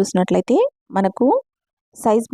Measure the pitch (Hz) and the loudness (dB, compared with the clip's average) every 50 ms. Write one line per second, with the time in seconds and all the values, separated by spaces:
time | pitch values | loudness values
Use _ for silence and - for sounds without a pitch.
0 | 196 - - 185 185 - 190 185 185 - 240 370 494 554 _ _ _ _ 165 190 | -2 0 0 -2 0 0 0 -2 0 0 0 0 0 -2 _ _ _ _ -4 -2
1 | 196 190 190 - 233 269 440 554 - _ _ _ _ _ _ _ _ _ _ - | -2 -2 -2 0 0 0 0 0 -2 _ _ _ _ _ _ _ _ _ _ -4
2 | - 233 214 233 226 - | -2 0 0 0 0 0